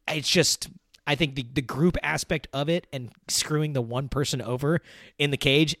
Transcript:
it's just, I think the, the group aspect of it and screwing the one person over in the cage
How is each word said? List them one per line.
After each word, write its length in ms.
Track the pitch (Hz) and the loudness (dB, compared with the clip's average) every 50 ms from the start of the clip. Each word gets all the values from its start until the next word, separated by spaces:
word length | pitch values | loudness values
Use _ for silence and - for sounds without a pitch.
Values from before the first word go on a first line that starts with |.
| - | -8
it's 220 | - 160 156 139 - | -6 -4 -2 0 2
just, 400 | - 180 156 - - - - - - - _ _ _ - - | 4 4 4 4 2 -2 -4 -10 -14 -18 _ _ _ -8 -4
I 80 | 147 147 | -2 0
think 200 | - 165 147 135 | 2 0 0 0
the, 100 | 139 127 120 131 | -4 -8 -4 -4
the 80 | 147 | -4
group 360 | 131 - - 131 160 180 170 - - | -4 -2 0 2 2 2 2 0 -2
aspect 440 | 147 156 156 - - 175 151 - - - | -2 -2 -2 -2 -2 -4 -4 -4 -6 -6
of 160 | 135 147 151 | -4 -2 0
it 180 | 170 180 - - - | -2 -2 -4 -6 -10
and 180 | 135 123 110 - _ _ | -10 -10 -12 -16 _ _
screwing 460 | - - - - - 151 151 151 151 143 | -4 -2 -2 -2 0 0 0 0 0 -2
the 80 | 131 | -2
one 260 | 120 113 117 127 143 131 | -4 -2 -4 -4 -4 -2
person 320 | - 135 139 - - 131 | -2 -2 -2 -2 -2 -4
over 400 | 110 117 123 127 139 147 170 160 - - - - - - _ | -4 -4 -4 -2 0 2 0 0 -2 -6 -20 -20 -20 -10 _
in 140 | - 147 143 | -2 0 0
the 60 | 143 | 0
cage 380 | 131 - 139 135 147 160 147 - - | 2 2 4 6 6 4 4 2 0